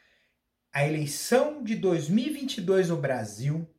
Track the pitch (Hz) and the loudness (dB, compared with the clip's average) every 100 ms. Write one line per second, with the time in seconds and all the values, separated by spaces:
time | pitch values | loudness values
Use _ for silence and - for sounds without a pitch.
0 | _ _ _ _ _ _ _ 143 147 156 | _ _ _ _ _ _ _ -2 0 0
1 | 147 - - - 302 302 220 208 185 165 | -4 -6 2 4 4 -2 -4 0 2 2
2 | 143 208 294 - 269 - 180 190 170 160 | 2 2 0 -4 -6 -4 2 2 4 0
3 | 139 123 107 101 139 160 165 | 0 -2 -4 -4 -2 -2 -4